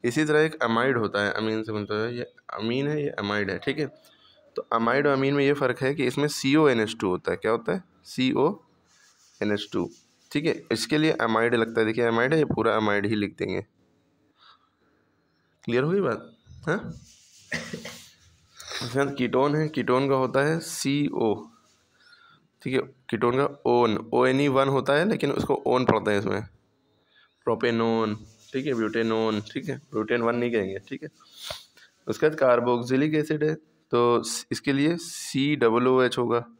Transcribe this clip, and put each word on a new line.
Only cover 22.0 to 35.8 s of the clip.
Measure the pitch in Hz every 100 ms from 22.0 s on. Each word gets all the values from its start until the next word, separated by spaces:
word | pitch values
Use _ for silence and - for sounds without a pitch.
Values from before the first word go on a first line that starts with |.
| _ - _ _ _ _
ठीक | 131
है। | 131
कीटोन | - - _ 110 120 127
का | 139 139 -
ओन, | 120 120 104 -
ओएनई | 123 127 131 143
वन | 131 135
होता | 139 123
है, | 147 185
लेकिन | 180 143
उसको | 139 -
ओन | 139 - 123 127
पढ़ते | 110 104
हैं | 101
इसमें, | 107 98 107 _ _ _ _ _ _ _ _ _
प्रोपेनोन, | - 113 123 113 113 113 110 107 104 _ -
ठीक | 135 139
है, |
ब्यूटेनोन, | 123 107 113 113 113 113 107
ठीक | 104 - 139
है, | 131
ब्यूटेन | _ 110 107 117
वन | 117 120
नहीं | 120
कहेंगे, | 117 95 98
ठीक | - 135
है। | 156 _ - - - - - _ - _ -
उसके | 110 151
बाद | 156
कार्बोक्सिलिक | 131 120 120 120 123 131 151 156
एसिड | 151 151
है, | 151 160 _ _ _
तो | 123 120 120
स-, | 113 - -
इसके | - -
लिए | 139 147 170
सीओओएच | - - - 143 139 147 120 113